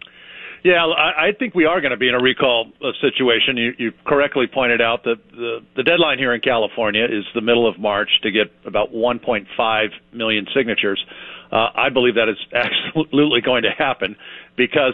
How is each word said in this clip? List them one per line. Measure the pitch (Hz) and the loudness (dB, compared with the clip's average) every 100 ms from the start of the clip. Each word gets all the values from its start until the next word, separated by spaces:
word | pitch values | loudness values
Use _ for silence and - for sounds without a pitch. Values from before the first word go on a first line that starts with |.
| - - - - - - | -20 -20 -20 -20 -20 -2
Yeah, | 180 170 165 | 2 4 2
I, | 160 160 156 170 | 0 0 0 0
I | |
think | 208 247 180 | 0 -2 2
we | 156 | 2
are | 180 | 2
gonna | 143 120 | -2 0
be | 127 | 0
in | |
a | 123 | 2
recall, | 127 127 135 117 113 - | 2 2 2 0 -2 -8
uh, | 131 - | -8 -2
situation. | 139 131 127 113 - 127 | -2 0 2 2 0 0
You, | 117 - | -2 -4
you | 117 - - | -8 -6 -2
correctly | 143 143 139 123 | 0 0 0 -2
pointed | 135 123 117 | 0 0 2
out | 113 120 120 | 2 0 -2
that | 113 _ | -4 _
the, | 117 117 117 - - | -10 -8 -8 -10 -4
the | |
deadline | 131 170 160 131 | 0 2 2 0
here | 131 120 | 0 0
in | |
California | 131 117 104 - 107 107 | 0 2 0 0 0 0
is | 117 107 95 | 0 -2 -4
the | 117 | -4
middle | 110 117 117 | 2 4 2
of | 90 | 0
March | 104 101 104 - | -2 0 0 0
to | 110 | 2
get | 104 104 _ | 0 0 _
about | - 104 107 | -6 -4 -2
one | 117 120 120 | -2 -2 -2
point | - 110 98 - | -2 -4 -4 -2
five | 113 110 110 - _ | 0 0 -2 -6 _
million | 117 113 107 95 | -6 -2 -2 -2
signatures. | 143 113 104 104 98 - - - - - | -2 -2 0 -2 -2 -8 -14 -20 -20 -4
Uh, | 110 113 - | -2 0 0
I | 131 | -2
believe | 127 123 113 | 2 2 2
that | 110 | 0
is | 101 - | -2 -4
<laughs> | |
absolutely | 120 117 - - 156 156 139 151 120 | -4 -2 -4 -4 -4 0 2 2 2
going | 120 123 | 2 0
to | 110 | 0
happen | - 147 127 98 104 - - - - | 0 -2 -2 -6 -8 -18 -20 -8 -2
because | - 151 131 | 0 2 0